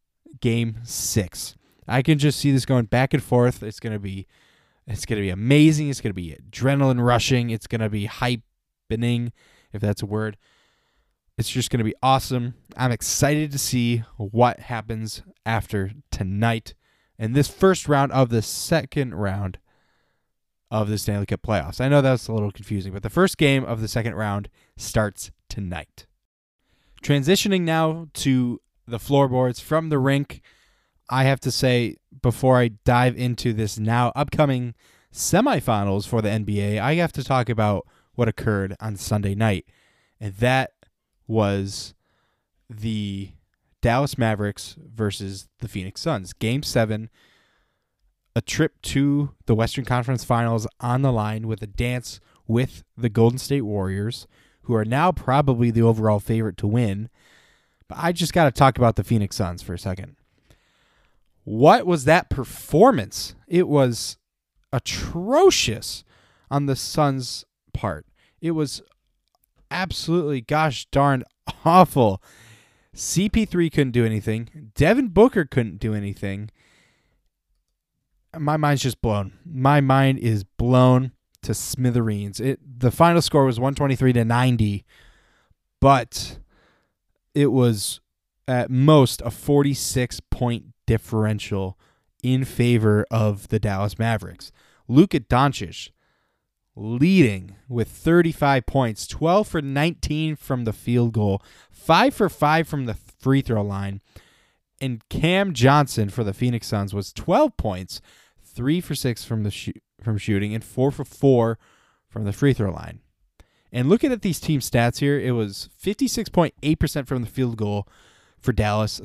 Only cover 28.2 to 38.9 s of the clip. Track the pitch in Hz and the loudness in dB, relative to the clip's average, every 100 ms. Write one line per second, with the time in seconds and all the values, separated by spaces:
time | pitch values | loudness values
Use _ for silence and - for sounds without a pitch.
28.2 | 139 127 123 117 _ _ - 117 - 139 | 0 2 0 -4 _ _ -6 -6 0 2
29.2 | 139 127 127 120 - 156 160 147 135 139 | 4 2 0 -2 -2 -2 0 0 2 0
30.2 | 143 - _ _ _ _ _ _ - 127 | -2 -10 _ _ _ _ _ _ -4 0
31.2 | 131 135 131 - 127 123 117 - _ - | 2 2 -2 -2 0 2 -2 -6 _ -4
32.2 | 123 117 131 127 120 104 - 123 127 120 | -2 2 4 4 4 0 0 2 2 0
33.2 | 123 117 123 110 107 - 107 120 120 123 | -4 -2 -4 -2 -4 -4 -2 0 0 -2
34.2 | 143 - 147 127 123 117 _ _ _ - | -2 0 2 0 -6 -12 _ _ _ -10
35.2 | - 170 269 202 - 107 101 98 - 117 | 0 2 2 0 0 0 0 -2 -2 -2
36.2 | 107 107 104 101 101 104 113 160 170 - | -2 -2 -2 -4 -2 -2 -2 0 -2 -4
37.2 | 135 131 113 113 107 98 - _ _ - | -2 -2 0 0 0 0 -4 _ _ -4
38.2 | 117 - 117 104 95 98 110 | -2 -2 -2 -2 -4 -8 -10